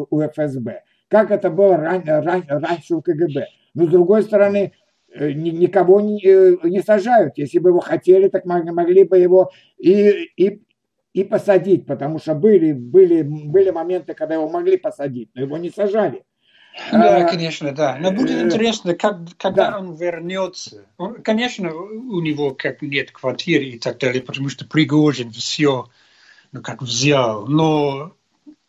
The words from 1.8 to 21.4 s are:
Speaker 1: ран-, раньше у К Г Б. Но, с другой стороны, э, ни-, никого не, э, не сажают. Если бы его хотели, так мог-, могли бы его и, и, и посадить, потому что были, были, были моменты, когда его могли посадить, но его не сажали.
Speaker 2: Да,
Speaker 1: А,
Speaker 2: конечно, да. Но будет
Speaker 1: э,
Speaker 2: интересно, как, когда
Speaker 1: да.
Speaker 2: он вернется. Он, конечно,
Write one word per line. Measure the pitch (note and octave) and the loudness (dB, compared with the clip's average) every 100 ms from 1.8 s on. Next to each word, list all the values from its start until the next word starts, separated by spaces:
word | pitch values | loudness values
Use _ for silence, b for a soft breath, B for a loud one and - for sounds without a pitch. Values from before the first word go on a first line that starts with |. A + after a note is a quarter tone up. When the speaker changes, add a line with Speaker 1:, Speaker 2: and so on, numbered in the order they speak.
| D#3+ F3+ D#3 | 0 -4 -2
Speaker 1:
ран-, | D3+ D3 F#3 C#4+ | -2 0 -4 -4
раньше | D3+ D#4+ F4 - E4 | -6 -4 -6 -4 -6
у | |
К | - | -2
Г | D#3+ D#3+ | -2 -2
Б. | C#3+ - _ _ | -4 -8 _ _
Но, | D3 E3+ | -2 2
с | |
другой | F3 F3 G#3+ | 4 4 2
стороны, | G#3+ G#3 G3+ G3+ G3 _ _ _ _ | 4 2 2 2 -4 _ _ _ _
э, | B2+ D3 | -6 -6
ни-, | C#3+ E3 | -4 -4
никого | E3 F3 G3 E3+ G3+ | 0 0 2 4 4
не, | G#3 G#3 | 4 0
э, | F#3+ F#3+ F#3+ F3+ | 4 6 6 4
не | E3+ F#3+ | 0 -2
сажают. | G3 G#3+ G#3+ A#3 D3+ - | 2 0 4 2 2 -2
Если | C#3+ E3+ | -4 0
бы | F3+ | 2
его | F3 | 2
хотели, | - F3+ - F#3+ G3 | 0 -2 4 4 4
так | F#3 F3+ | 0 -2
мог-, | F3 E3+ | -4 -4
могли | E3+ E3+ F#3 F3 | -2 2 4 6
бы | F#3 | 4
его | F3+ F#3 F#3 B B - | 6 4 2 B B -2
и, | D#3+ G3+ G3+ F#3 E3+ - | 2 4 4 2 -2 -2
и, | G3 G#3 _ _ _ _ _ | -2 -2 _ _ _ _ _
и | F3+ | -6
посадить, | F#3+ G#3 - F#3+ F#3+ E3+ - | -2 -2 2 2 2 0 -2
потому | C#3 C#3 D#3 | -8 -6 -6
что | D#3+ D3+ | -4 0
были, | G#3 G3 D#3+ | 4 4 4
были, | C#3 A#2+ F3+ F#3 E3 | -2 2 4 6 4
были | C#3+ D3+ D3 F#3 F#3+ | 0 -6 0 2 2
моменты, | E3 E3+ F#3 - | 0 -4 -6 -8
когда | - D3+ D#3+ | -10 -6 -4
его | D#3 | -4
могли | F3 F3 F#3 | -4 -2 -2
посадить, | D#3 - C#3+ B2 A2 | -2 -8 -8 -10 -12
но | B2 | -10
его | C3+ D#3+ | -10 -8
не | F3 | -10
сажали. | - G3+ G#3+ F#3 - _ _ B B B B B | -6 -4 -2 -4 -6 _ _ B B B B B
Speaker 2:
Да, | A3 G#3 F#3 | 4 4 4
Speaker 1:
А, | |
Speaker 2:
конечно, | E3+ E3+ E3 - D3+ | 2 -2 -6 -6 -8
да. | C#3 C#3+ C3 | -4 -4 -2
Но | F#3 | -4
будет | G3 - B3 | -2 -2 -2
Speaker 1:
э, | A3+ | -2
Speaker 2:
интересно, | G#3+ A3+ G#3+ F3+ | 0 -2 -2 -4
как, | E3+ G#3+ F3+ E3+ - | -2 -2 -4 -12 -6
когда | F#3+ F#3+ - | -4 0 0
Speaker 1:
да. | G3+ | -2
Speaker 2:
он | F#3 D#3 | -10 -8
вернется. | F3 E3+ E3+ F#3+ F#3 - - G#2 _ - | -6 -6 -6 -6 -6 -10 -20 -20 _ -12
Он, | F#3+ B3 | -12 -8
конечно, | - A3 | -2 -2